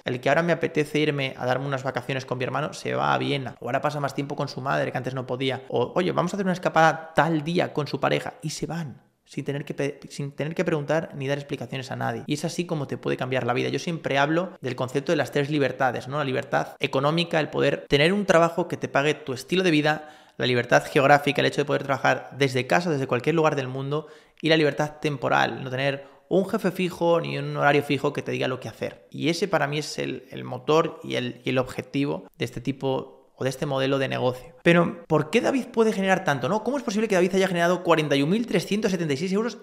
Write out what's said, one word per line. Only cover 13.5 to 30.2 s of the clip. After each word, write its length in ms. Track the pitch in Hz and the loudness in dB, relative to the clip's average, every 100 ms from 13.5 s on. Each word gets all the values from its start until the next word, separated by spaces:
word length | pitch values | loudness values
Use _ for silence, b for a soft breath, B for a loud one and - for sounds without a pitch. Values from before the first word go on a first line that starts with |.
vida. 160 | 127 127 | 0 0
Yo 100 | 139 | -4
siempre 380 | 180 165 135 139 | -4 -6 0 2
hablo 340 | 143 165 185 - | 2 2 -2 -6
del 160 | 127 120 | -6 -4
concepto 380 | 123 143 147 | -2 -2 0
de 20 | 156 | 0
las 160 | 123 | 2
tres 180 | - 139 | 0 0
libertades, 600 | 151 131 - 131 117 127 | 2 0 2 0 0 -6
¿no? 80 | 147 | -4
La 80 | 139 | -2
libertad 500 | 131 - 147 147 - | -2 0 -2 -2 -6
económica, 580 | 143 - 143 165 170 160 | -2 0 2 0 0 0
el 100 | 147 | 0
poder 360 | 139 139 - - | 0 0 0 0
tener 240 | 143 160 | 4 4
un 140 | 208 196 | 2 4
trabajo 420 | 165 165 175 175 | 6 6 2 -4
que 80 | 135 | -4
te 140 | 131 | 0
pague 240 | 139 147 | 2 2
tu 180 | 147 - | 0 -4
estilo 320 | 120 - 180 | -8 0 2
de 80 | 185 | 4
vida, 480 | 151 151 151 - - - - | 4 2 0 -6 -20 -18 -2
la 120 | 127 | 2
libertad 360 | 123 117 147 - | 2 4 2 4
geográfica, 500 | 147 135 143 143 139 | 4 8 8 6 2
el 40 | 131 | 2
hecho 160 | 147 | 0
de 40 | 139 | 0
poder 180 | 139 | 0
trabajar 480 | 139 135 139 131 - 127 | 0 0 2 2 -2 0
desde 300 | 135 127 123 | 0 2 4
casa, 240 | 175 175 | 2 4
desde 160 | 139 135 | -2 0
cualquier 300 | 123 151 160 | 0 2 2
lugar 200 | 156 139 | 2 2
del 120 | 127 | -4
mundo, 400 | 135 139 147 156 B B B | -6 -4 -4 -6 B B B
y 80 | 151 | 2
la 80 | 160 | 4
libertad 360 | 143 147 151 - | 4 2 -4 -2
temporal, 640 | 151 139 131 135 131 113 | -4 -2 2 2 2 -2
no 60 | 131 | -8
tener 380 | 127 139 135 B B - | -2 -2 -2 B B 0
un 220 | 175 190 | 0 2
jefe 220 | 220 185 | -2 -2
fijo 500 | - 175 - 170 170 | -2 -4 0 2 2
ni 160 | 143 143 | 0 -6
un 180 | 147 147 | -6 2
horario 280 | 143 143 | 4 4
fijo 300 | 143 139 147 | 4 0 0
que 100 | 135 | -2
te 80 | 127 | -4
diga 160 | 127 131 | -4 -2
lo 120 | 127 | -4
que 80 | 113 | -8
hacer. 400 | - 110 - - | -8 -10 -10 -16
Y 180 | 135 139 | -4 -2
ese 180 | 170 185 | 0 0
para 200 | 156 143 | 0 0
mí 100 | 151 | -4
es 220 | 147 - | -6 -6
el, 260 | 143 131 | -6 -6